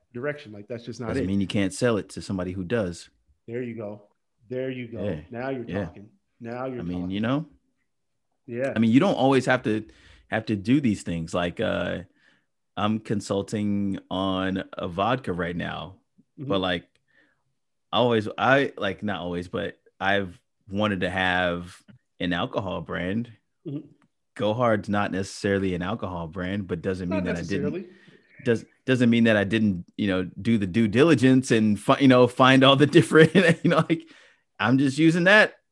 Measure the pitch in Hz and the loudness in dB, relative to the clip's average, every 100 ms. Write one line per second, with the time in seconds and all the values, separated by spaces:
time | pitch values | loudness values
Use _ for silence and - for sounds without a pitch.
0 | _ 120 143 147 107 104 101 117 123 110 | _ -10 -8 -8 -12 -18 -14 -12 -12 -10
1 | 117 131 95 98 92 - 95 - 123 104 | -6 -4 -2 -2 -2 -2 -2 0 0 0
2 | - - - 95 90 92 87 120 92 85 | -4 -10 -8 -6 -6 -8 -4 -4 -4 -6
3 | - _ _ _ - 120 120 110 104 104 | -16 _ _ _ -12 -10 -10 -10 -12 -14
4 | _ _ _ _ 104 127 131 127 120 113 | _ _ _ _ -12 -8 -8 -8 -10 -8
5 | 104 80 80 113 131 135 117 92 87 98 | -6 -8 -10 -10 -8 -8 -8 -8 -8 -12
6 | 104 _ _ _ 117 123 135 123 87 90 | -20 _ _ _ -14 -10 -10 -8 -8 -8
7 | 90 98 113 139 160 _ _ _ _ _ | -6 -4 -2 -2 -4 _ _ _ _ _
8 | _ _ _ _ - 120 135 107 113 127 | _ _ _ _ -12 -6 -4 0 4 4
9 | 190 - 131 135 131 127 113 110 - _ | 4 2 2 2 2 0 0 -4 -6 _
10 | _ - - 113 110 107 95 143 127 101 | _ -20 -6 -6 -2 -4 0 2 2 -2
11 | - 85 82 90 87 - 95 92 90 90 | -4 -8 -4 -4 -4 -2 -4 -2 -4 -6
12 | - _ _ _ _ _ _ - 104 107 | -10 _ _ _ _ _ _ -4 -2 -2
13 | - 104 - 98 101 107 104 101 98 95 | -4 -6 -4 -4 -4 -4 -4 -2 -4 -6
14 | - 92 95 92 92 95 - - 92 87 | -6 -4 -2 -2 -2 -4 -8 -8 -6 -2
15 | 104 131 113 87 87 87 82 78 80 98 | 0 -2 -4 -6 -6 -6 -8 -8 -12 -18
16 | _ _ _ - 131 98 92 87 - _ | _ _ _ -14 -6 -4 -2 -4 -6 _
17 | _ _ _ _ _ _ _ _ _ 104 | _ _ _ _ _ _ _ _ _ 0
18 | 123 113 101 - 113 135 139 - 98 92 | 2 2 -2 -2 2 4 2 -4 -6 -4
19 | 104 90 87 87 90 95 95 - _ - | -6 -6 -6 -6 -6 -8 -8 -10 _ -6
20 | 95 101 95 - _ _ - 98 107 95 | -2 0 -2 -10 _ _ -10 -2 -2 0
21 | 90 95 92 90 90 87 90 - _ _ | -2 -2 0 0 0 -2 -8 -18 _ _
22 | _ - 90 85 127 - 98 87 82 87 | _ -8 -4 -4 -4 -6 -6 -8 -8 -6
23 | 90 110 117 107 _ _ - 143 - _ | -4 -6 -8 -14 _ _ -14 -12 -14 _
24 | _ _ _ - 107 113 120 107 95 101 | _ _ _ -6 -2 0 0 0 -2 -4
25 | 101 92 95 - 101 98 95 87 90 117 | -2 -4 -8 -4 -2 0 0 -4 -6 -8
26 | 95 90 82 92 90 104 87 87 95 92 | -8 -10 -10 -8 -6 -6 -6 -6 -6 -6
27 | 90 87 90 85 85 101 143 170 - - | -4 -4 -4 -6 -6 -4 -4 -6 -10 -18
28 | _ _ _ - 123 113 - _ - 127 | _ _ _ -8 -2 -2 -4 _ 0 2
29 | 120 117 117 104 101 113 107 90 - - | 4 4 6 4 2 2 0 -2 -6 -4
30 | 104 92 90 - 104 113 101 98 110 110 | -2 -2 -4 -6 -2 0 0 0 2 4
31 | 165 139 131 131 131 117 107 104 - 135 | 6 6 6 4 4 2 2 0 0 4
32 | 135 127 123 - 127 135 135 139 143 160 | 6 8 6 6 6 8 8 6 6 6
33 | 160 156 156 190 170 165 143 151 165 165 | 6 8 8 6 4 4 2 2 2 -2
34 | - - _ _ _ - 107 131 139 131 | -6 -20 _ _ _ -4 0 2 2 2
35 | 160 175 180 214 190 - _ | 2 4 4 6 4 -2 _